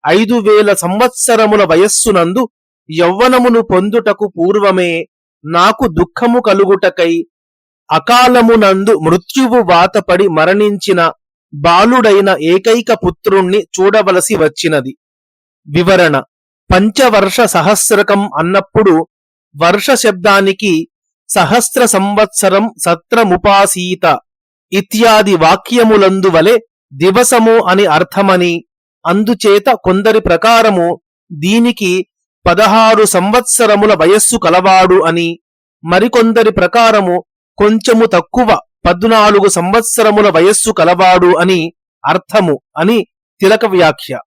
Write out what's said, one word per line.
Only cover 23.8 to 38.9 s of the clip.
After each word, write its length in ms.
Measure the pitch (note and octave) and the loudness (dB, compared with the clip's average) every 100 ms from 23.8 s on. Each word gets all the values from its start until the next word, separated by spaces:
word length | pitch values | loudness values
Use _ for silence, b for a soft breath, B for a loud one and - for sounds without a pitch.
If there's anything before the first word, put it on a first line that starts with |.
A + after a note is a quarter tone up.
| F3+ F3+ E3+ C#3 _ _ _ _ _ | -6 -4 -2 -2 _ _ _ _ _
ఇత్యాది 640 | F#3+ F#3+ A3 A#3 G#3+ G3+ F3+ | -6 -4 0 2 2 2 0
వాక్యములందువలె 1200 | D#3+ G3+ - A#3+ A3+ G#3+ F#3+ F#3+ F#3+ E3 F3 A#3 _ _ _ | 2 0 -2 0 2 4 2 2 0 2 2 0 _ _ _
దివసము 720 | C#3 F3 G3 B3 B3 A3+ A3+ F3+ | -2 0 2 2 2 2 2 2
అని 200 | F#3 G3 | 0 0
అర్థమని, 800 | D#3 F3+ - G3 F#3 F3 E3+ - _ _ _ E3 | 0 -2 -2 0 0 0 -4 -10 _ _ _ -4
అందుచేత 680 | F#3 G#3+ A#3 G#3+ G3+ G3+ | -2 -2 -2 2 2 2
కొందరి 460 | A#3 F#3 F#3 G#3+ G#3+ | -2 -2 -2 0 0
ప్రకారము 840 | G#3+ E3+ A3 A#3 A3 F#3+ E3+ F3 _ _ _ | 0 0 2 2 2 0 -2 -6 _ _ _
దీనికి 720 | D#3 E3+ A3+ A#3 - G3 F#3 F3+ _ _ _ F3 | -6 -2 0 0 -2 -4 -4 -6 _ _ _ -4
పదహారు 580 | F3 G#3+ A3 A3 A3 G#3+ | 0 2 2 2 2 2
సంవత్సరముల 880 | F#3 F#3+ A#3 A#3+ - A3+ G#3 G#3+ | 0 0 -2 -2 -2 0 2 0
వయస్సు 440 | F#3+ D#3+ G#3 - A#3 | 2 2 2 0 -2
కలవాడు 640 | E3+ F3 F#3+ F#3+ F#3 F#3 | 0 0 2 2 4 2
అని, 360 | E3 E3+ E3+ E3+ _ _ _ _ E3 | 0 -2 -6 -10 _ _ _ _ -4
మరికొందరి 680 | F3+ A#3 A#3+ A3+ A3+ A3 | -2 0 0 0 2 0
ప్రకారము 720 | G3+ F3+ A#3 A3+ G#3+ F#3 F3 - _ _ - | 0 -2 2 2 2 0 -4 -8 _ _ -4
కొంచెము 480 | G#3 A3 A3 A3+ A3+ | -2 0 0 0 2
తక్కువ 540 | F#3 - B3 A#3+ G#3 _ _ | 0 -2 -4 0 -2 _ _
పద్నాలుగు 600 | F3 | -4